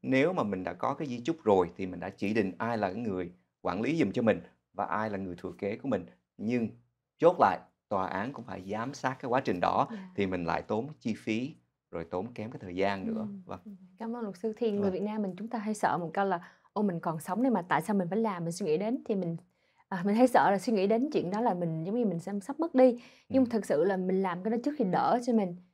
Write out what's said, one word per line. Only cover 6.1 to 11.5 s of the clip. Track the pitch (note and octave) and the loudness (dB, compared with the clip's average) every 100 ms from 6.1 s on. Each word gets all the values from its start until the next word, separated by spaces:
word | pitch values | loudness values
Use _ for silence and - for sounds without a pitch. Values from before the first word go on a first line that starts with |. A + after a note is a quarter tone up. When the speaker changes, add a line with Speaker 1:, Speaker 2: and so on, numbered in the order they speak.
| _ _ - | _ _ -8
Speaker 1:
Nhưng | G2+ B2 A2 - _ _ _ _ | -2 0 -2 -6 _ _ _ _
chốt | D#3+ F3 | 4 8
lại, | G#2+ F2+ - _ _ | 4 4 -8 _ _
tòa | G2 F#2 | -2 -2
án | F#2 A#2 | -2 -4
cũng | C#3 | -8
phải | A2+ F#2+ F#2 | -12 -12 -8
giám | G#2 A#2+ | -6 -6
sát | C#3 C3+ C3 | -4 -4 -4
cái | C3 | 0
quá | B2 | 0
trình | C3+ F2+ | 0 0
đó | F2+ F#2 C#3 | 2 2 0
Speaker 2:
Dạ. | A3 F#3+ - | -4 -12 -4
Speaker 1:
thì | G2 | -2
mình | F#2 | -2
lại | E2 D#2 | -2 -2
tốn | - G#2+ C3 - | -2 -4 -4 -8
chi | - | -6
phí, | G#2 - A2 C3+ | -6 -2 -4 -4